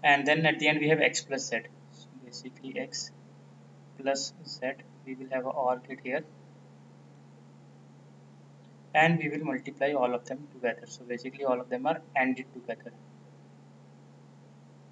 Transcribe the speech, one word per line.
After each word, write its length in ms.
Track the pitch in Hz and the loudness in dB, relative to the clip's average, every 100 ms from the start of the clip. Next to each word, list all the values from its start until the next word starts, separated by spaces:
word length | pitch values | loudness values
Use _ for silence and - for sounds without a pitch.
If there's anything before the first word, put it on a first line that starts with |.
And 240 | 151 143 135 | 6 6 6
then 180 | 156 160 | 4 4
at 140 | - | 4
the 80 | 151 | 2
end 120 | 151 | 4
we 100 | 147 | 4
have 100 | 156 | 4
x 220 | 135 - | 4 2
plus 280 | - 135 - | -4 -4 -2
z. 120 | 113 - - - | -4 -6 -20 -20
So 140 | - - - 127 | -20 -20 -20 -18
basically 540 | - 127 - 135 135 | -16 -16 -14 -10 -8
x 320 | 127 - - - - - - - - - - - | -8 -8 -12 -14 -20 -20 -20 -20 -20 -20 -20 -6
plus 340 | 135 139 - - 156 | -2 0 -2 -12 -16
z, 260 | - 127 139 - - 135 | -8 -6 -8 -14 -20 -14
we 100 | 131 | -12
will 140 | 131 | -6
have 140 | 131 127 | -4 -2
a 40 | |
or 280 | 139 127 123 | -2 0 0
gate 220 | 139 135 | -4 -12
here, 200 | 127 139 160 - - - - - - - - - - - - - - - - - - - - - - - - - - | -4 -4 -6 -18 -20 -20 -20 -20 -20 -20 -20 -20 -20 -20 -20 -20 -20 -20 -20 -20 -20 -20 -20 -20 -20 -20 -20 -20 -2
and 240 | 151 160 165 | 4 6 6
we 120 | 147 | 0
will 160 | 147 151 | -4 -4
multiply 480 | 131 131 - 135 | -4 -6 -2 0
all 200 | 147 123 | 2 2
of 120 | 123 - | 0 -4
them 220 | 135 147 | -10 -10
together. 300 | 131 120 110 120 | -4 -4 -4 -10
So 180 | - | -18
basically 420 | 120 120 127 135 139 | -10 -8 -8 -4 0
all 140 | 123 | 0
of 100 | 120 | 0
them 160 | 123 135 | -4 -2
are 140 | 160 - 139 | -2 -2 0
anded 300 | 131 127 131 | 2 0 -6
together. 380 | 127 120 113 - - - - - - - - - - - - - - - - - - - - - | -14 -10 -10 -10 -18 -20 -20 -20 -20 -20 -20 -20 -20 -20 -20 -20 -20 -20 -20 -20 -20 -20 -20 -20